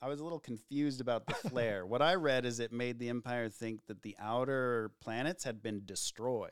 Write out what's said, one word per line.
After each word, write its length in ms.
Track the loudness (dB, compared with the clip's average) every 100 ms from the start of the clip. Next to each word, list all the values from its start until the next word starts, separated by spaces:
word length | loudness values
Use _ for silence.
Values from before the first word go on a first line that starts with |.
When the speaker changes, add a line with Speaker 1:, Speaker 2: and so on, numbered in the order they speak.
Speaker 1:
I 60 | -4
was 120 | -4
a 40 |
little 140 | -4 -6
confused 640 | -6 -10 -4 2 2 2
about 260 | 2 2 0
the 80 |
Speaker 2:
<laughs> 140 | -4 -2
Speaker 1:
flare. 340 | 2 2 0
What 160 | 0 4
I 140 | 6
read 320 | 6 4 4 2
is 140 | 0
it 120 | -2
made 260 | -2 -2 -2
the 80 | -2
Empire 400 | -2 -2 -2 -2
think 320 | -4 -6 -6 -8
that 140 | -10
the 140 | -10 -8
outer 720 | -2 0 2 2 2 2 0 -6
planets 420 | -6 -2 -2 -2
had 160 | -4 -4
been 200 | -4 -6
destroyed. 680 | -6 -4 -4 -2 0 0 -2